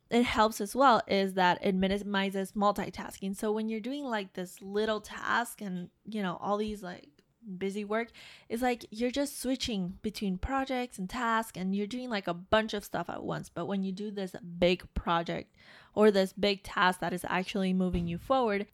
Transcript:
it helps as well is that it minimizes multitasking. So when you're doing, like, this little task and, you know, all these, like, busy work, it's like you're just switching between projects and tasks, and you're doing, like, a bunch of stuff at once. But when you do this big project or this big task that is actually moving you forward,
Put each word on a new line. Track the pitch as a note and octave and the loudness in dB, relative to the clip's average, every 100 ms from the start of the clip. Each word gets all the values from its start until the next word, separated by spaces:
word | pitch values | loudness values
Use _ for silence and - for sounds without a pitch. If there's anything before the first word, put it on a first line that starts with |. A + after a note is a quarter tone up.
| _ | _
it | A#3 | 2
helps | B3 A#3+ A3 A3 | 4 4 2 2
as | G3+ | -2
well | A#3+ C#4 G#3+ - | 4 8 6 4
is | G3 G3 | 2 2
that | F#3+ F3+ - | 4 4 4
it | G3+ F#3 | 2 2
minimizes | F#3+ G3+ G3+ G3+ G3 G3 F#3+ | 2 0 -2 -2 0 -2 -4
multitasking. | G#3+ G3+ G3+ - - - - F#3+ G3+ | 2 2 2 -2 -6 -12 -8 -8 -4
So | A3 | -2
when | G#3+ A3 | -2 -2
you're | A3 | -4
doing, | A3+ C#4+ C#4 | -6 -6 -4
like, | A3 F#3+ | -4 -4
this | - F3+ - | -8 -10 -12
little | G3 G3+ A3 G#3 | -6 -2 0 -2
task | G#3 A3 G#3+ G#3+ A#3+ - | -6 -8 -2 0 -2 -6
and, | G3+ F3+ F3+ _ - | -8 -6 -8 _ -8
you | G#3+ | -4
know, | F#3+ E3 | -4 -4
all | F#3+ G#3 | -2 -2
these, | G#3+ G#3 | -2 -6
like, | F3+ F3+ - _ _ _ A3+ F3+ | -10 -12 -16 _ _ _ -14 -6
busy | G3 G3+ | -4 -4
work, | G3+ A3 A#3 - - - - | -2 -2 -4 -10 -20 -20 -8
it's | A#3 | -2
like | B3 A#3+ - | 0 0 -6
you're | A3 B3 | -2 -2
just | C4 C#4 - | 0 -2 -2
switching | A#3+ C4 - G3+ F3+ - | -2 -2 -2 -2 -4 -4
between | G#3+ - G3+ F#3 | -8 -4 -2 -2
projects | - C4+ C4+ B3+ B3 - | -2 -2 -2 -2 -4 -6
and | F#3 | -6
tasks, | B3 A#3 A3+ A3+ F3 | -2 0 0 -2 -4
and | F#3 G3 | -2 -2
you're | G#3 | -2
doing, | B3 B3+ | -6 -4
like, | G#3 F3+ | -4 -4
a | |
bunch | F3 F#3 A3 A3 | -6 0 2 2
of | G#3 - | -4 -6
stuff | E3+ E3+ | -6 -6
at | - | -6
once. | - D#3 - | -6 -6 -6
But | - F3 | -8 -4
when | G3 | -2
you | F#3+ | -2
do | F#3+ G#3 | -4 -6
this | G3+ F#3 - F3 F3 | -6 -8 -8 -12 2
big | F3 F3+ - | 4 4 -2
project | - - E3+ E3+ E3 - _ - - - | -6 0 0 0 -6 -8 _ -20 -20 -4
or | G3+ G#3+ | 6 8
this | G3 F#3+ | 8 4
big | - G3+ G3 | 2 0 0
task | - - F#3 F#3 | -4 2 4 4
that | E3+ | -2
is | F3+ - | -4 -2
actually | F3+ F#3+ G3+ F#3+ | -2 -2 0 2
moving | F#3 F#3 F3 E3+ | 2 2 0 -2
you | E3+ | -4
forward, | - C4+ A#3 G3+ G3+ | 0 2 2 0 -4